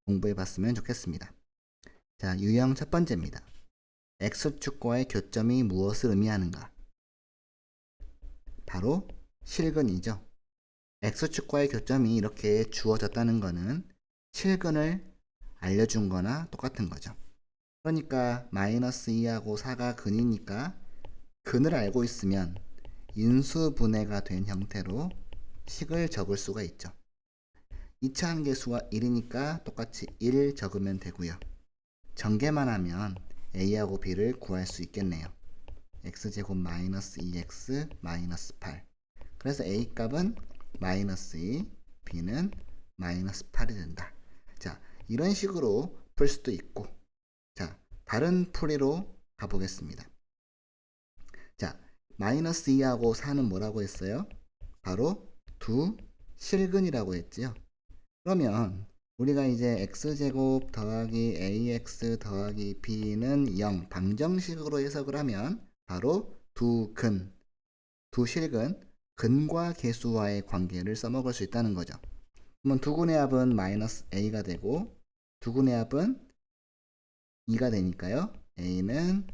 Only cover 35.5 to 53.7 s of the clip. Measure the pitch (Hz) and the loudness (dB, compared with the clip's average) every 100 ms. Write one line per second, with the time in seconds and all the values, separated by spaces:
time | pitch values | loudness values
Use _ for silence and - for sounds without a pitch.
35.5 | - - - - - 90 - 107 104 95 | -10 -10 -10 -12 -14 -12 -10 -8 -6 -4
36.5 | 92 90 85 92 98 - - 90 87 85 | -2 -2 -2 -2 -2 -6 -6 -6 -6 -6
37.5 | - - 135 156 - 85 85 87 87 - | -8 -4 -4 -4 -8 -6 -4 -4 -4 -6
38.5 | - - 78 - _ _ - - - 131 | -8 -10 -10 -14 _ _ -14 -12 -6 -4
39.5 | 139 85 101 120 - 117 147 190 233 - | -2 -2 -2 -2 -2 -2 0 0 -2 -6
40.5 | - - - 92 95 101 92 - 80 90 | -8 -8 -4 0 2 0 -2 -6 -4 -2
41.5 | 143 214 - - - - 85 87 131 196 | -2 -4 -8 -18 -14 -8 -4 -2 -2 -2
42.5 | - - - - - 90 90 95 101 - | -4 -10 -10 -12 -8 -4 -2 -4 -6 0
43.5 | - - 104 82 85 - - - - - | 6 6 4 -4 -6 -8 -10 -16 -16 -14
44.5 | - 92 - - - - 117 180 196 196 | -10 -8 -10 -12 -14 -4 0 2 2 0
45.5 | 175 123 104 170 - - - - - - | 0 2 2 0 -8 -2 8 8 8 0
46.5 | - - - 104 - - _ _ _ _ | -4 -4 -8 -8 -12 -16 _ _ _ _
47.5 | - 87 - - - - 110 165 180 180 | -8 -8 -10 -16 -14 -2 2 4 4 2
48.5 | - 156 147 135 165 202 - - - - | 0 2 4 4 2 -2 -10 -18 -10 0
49.5 | 95 95 - 73 - - - _ _ _ | 2 2 -2 -10 -10 -14 -18 _ _ _
50.5 | _ _ _ _ _ _ - - - - | _ _ _ _ _ _ -16 -14 -14 -16
51.5 | - 90 - - - _ - 98 139 165 | -8 -8 -8 -18 -20 _ -4 0 0 0
52.5 | 170 - 135 131 120 117 113 139 143 120 | 0 4 4 4 4 2 2 0 0 2
53.5 | 92 107 | 0 -2